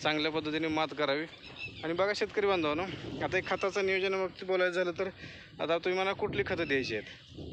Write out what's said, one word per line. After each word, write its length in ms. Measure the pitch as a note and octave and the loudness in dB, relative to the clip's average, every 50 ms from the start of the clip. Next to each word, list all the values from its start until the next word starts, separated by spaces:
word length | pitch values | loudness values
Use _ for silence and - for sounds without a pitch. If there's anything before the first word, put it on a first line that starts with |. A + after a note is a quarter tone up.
| - | 0
चांगल्या 300 | D#3 D#3 D3+ D3+ D#3 D3+ | 0 2 2 2 0 0
पद्धतीने 360 | D#3+ D3+ D3+ D3+ D#3+ D#3+ D#3+ | 0 -2 0 -2 0 0 0
मात 200 | D#3 D#3 D#3+ - D3+ C#3 | 2 2 0 0 0 0
करावी. 260 | D3+ C#3 C#3 D3+ D#3+ D#3+ - - - - - - - - - - - | 0 2 2 0 -2 -4 -8 -14 -18 -16 -14 -10 -10 -10 -10 -6 -4
आणि 80 | D#3+ E3+ | -2 0
बघा 200 | F3 F#3+ G3+ G#3 | 2 2 2 2
शेतकरी 300 | - A3 G3 - G#3+ G3+ | 0 -2 -2 0 2 2
बांधवांनो, 360 | G3+ G3 F3+ D#3+ D3 D3+ D#3+ F#3+ F#3 - - - - - - E3 | 4 4 4 4 2 2 0 0 -4 -4 -8 -8 -8 -6 -4 -4
आता 140 | D3 D#3+ F#3 | 0 0 0
एक 80 | E3+ | 0
खताचं 400 | - F#3+ F3+ - G3 F#3 G#3 G3 | 0 -2 0 0 0 0 2 2
नियोजनाबाबतीत 600 | F#3+ F#3+ F#3+ F#3 G3 F#3+ F#3+ F#3 F3+ - - G3 | 2 2 2 2 2 2 0 0 -2 -4 -6 -2
बोलायचं 280 | F#3 F#3 F#3 F3+ F3+ E3+ | 0 2 4 4 4 4
झालं 180 | F3+ F3+ F3 E3 E3 | 2 2 2 0 -2
तर 80 | F#3+ F#3+ - - - - - - - - - - | -2 -4 -4 -8 -14 -14 -14 -16 -18 -14 -8 -4
आता 180 | - D3 E3 E3+ | 0 2 2 2
तुम्ही 220 | - F#3 F3+ F#3+ | 2 2 2 2
मला 120 | F#3+ G3 G3 | 2 2 0
कुठली 300 | - G#3+ G3 C3 G3+ G3 | 0 0 -2 0 0 0
खतं 180 | - F#3+ E3+ E3 C3+ | 0 0 0 0 2
द्यायची 280 | C#3 C3+ B2 A2 A2+ | 2 2 2 0 -2
आहेत? 400 | G#2 - - - - - - - - - - | -4 -6 -8 -14 -18 -18 -18 -14 -12 -10 -10